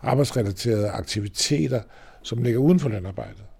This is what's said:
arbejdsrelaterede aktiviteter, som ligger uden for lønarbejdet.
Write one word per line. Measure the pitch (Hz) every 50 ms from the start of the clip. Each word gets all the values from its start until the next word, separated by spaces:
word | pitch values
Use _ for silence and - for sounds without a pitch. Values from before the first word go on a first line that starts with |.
arbejdsrelaterede | - 127 131 135 143 - - 127 110 101 98 - - 120 110 104 104 104
aktiviteter, | - - 92 - - 107 101 101 - - - - 147 147 156 135 131 117 - - - - - - - -
som | - - 117 120
ligger | 120 120 113 117
uden | 131 151 185 180
for | 139 131
lønarbejdet. | 104 101 92 95 95 - 55 50 - - - - -